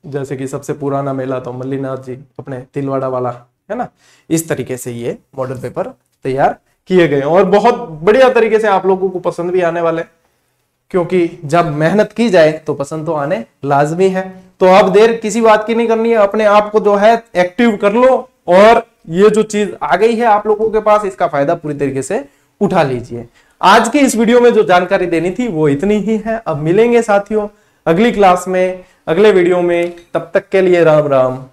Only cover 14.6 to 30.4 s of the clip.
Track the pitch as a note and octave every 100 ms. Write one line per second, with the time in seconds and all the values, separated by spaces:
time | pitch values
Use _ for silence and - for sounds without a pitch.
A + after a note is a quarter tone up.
14.6 | F#3 F#3+ F#3+ F#3+ A3+ A3+ G#3+ A3+ A3+ G#3+
15.6 | G#3+ A#3 A#3 A3+ A#3 A3+ G3+ G#3+ G#3+ G#3
16.6 | G#3 G#3+ G3+ G3+ G#3+ A3+ _ F3 F3+ -
17.6 | A#3+ G#3+ G3+ A3 B3+ B3+ - _ - F3+
18.6 | G#3+ A#3 - _ - E3 G#3+ G#3+ G#3+ G#3
19.6 | G3+ - D3 F3+ A3+ A3+ A#3 G#3+ G#3+ G#3
20.6 | A3 G#3+ G#3+ G#3 G3+ - F3 C#3+ C#3+ -
21.6 | D3+ C#3+ C#3+ C3+ - G#3 C#4 _ _ _
22.6 | G3 F#3 C#3 B2+ A2+ A#2+ A#2 _ _ _
23.6 | F3 G#3+ A3 D4 C4+ G#3+ A3+ A#3+ A#3+ G#3+
24.6 | G3+ F3+ F#3 G3 F3+ E3 E3+ F3+ B3 D#3
25.6 | D#3 C#3 G3 G#3+ G3+ A3 A3 A3+ - D3+
26.6 | D#3 F#3+ A#3+ A#3+ A3+ G3+ G3+ G#3+ G#3 _
27.6 | _ _ - E3 A#3+ G3 F#3+ F3+ F#3+ F#3
28.6 | F#3 F#3 - _ - E3 G#3+ F#3+ F3 F3+
29.6 | F3 E3+ F3 F3 _ E3 E3 G3